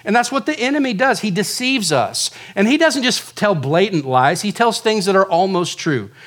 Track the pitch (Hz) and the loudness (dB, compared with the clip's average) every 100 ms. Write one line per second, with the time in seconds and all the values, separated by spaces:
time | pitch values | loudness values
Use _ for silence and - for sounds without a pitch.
0 | 214 233 240 269 285 302 247 294 262 190 | 0 0 0 -2 -4 -2 -2 0 -2 0
1 | 269 214 214 180 190 - 254 262 170 139 | 0 0 -2 -2 -4 -4 -2 -2 0 0
2 | 98 - - - - - 214 302 320 254 | 0 -4 -8 -8 -8 0 2 4 2 2
3 | 240 - - - 208 165 135 165 208 170 | -2 -2 -6 -2 -2 0 0 2 2 0
4 | 135 127 135 170 208 - 233 - 220 220 | 0 2 2 2 -2 0 0 0 0 0
5 | 185 190 190 170 190 180 175 - 165 127 | 2 2 2 2 2 0 -2 -4 -2 -2
6 | 98 - | -4 -14